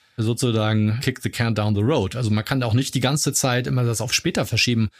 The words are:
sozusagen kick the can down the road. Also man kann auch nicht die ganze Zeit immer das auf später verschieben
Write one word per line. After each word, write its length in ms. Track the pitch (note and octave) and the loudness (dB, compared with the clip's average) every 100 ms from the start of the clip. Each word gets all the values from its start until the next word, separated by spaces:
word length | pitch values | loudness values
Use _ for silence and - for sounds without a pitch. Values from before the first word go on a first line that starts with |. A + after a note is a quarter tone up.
| _ - | _ -4
sozusagen 840 | A2 A#2 B2 A2 G#2+ G#2+ G#2+ A#2 | -2 0 0 2 2 2 2 0
kick 200 | C3+ C3 | -2 -4
the 60 | - | -4
can 260 | - A#2 G#2+ | -2 -2 0
down 200 | G#2+ G2+ | 0 2
the 60 | |
road. 340 | A2+ D#3+ F#2+ A#2+ | 2 2 0 -2
Also 140 | A2 | 0
man 160 | G#2+ - | 0 0
kann 180 | C3+ | -2
auch 100 | A#2+ | 0
nicht 200 | A#2 C3+ | 0 0
die 60 | B2+ | 0
ganze 320 | B2+ D3 C#3+ | 0 0 -2
Zeit 340 | - C3+ B2 C3 | 0 0 0 0
immer 160 | B2+ | 0
das 160 | A#2+ A2 | 0 -2
auf 140 | A#2 | -2
später 320 | - E3+ - B2 | -2 -2 -2 -2
verschieben 440 | A2+ - A2+ G#2+ - | 0 2 2 0 -4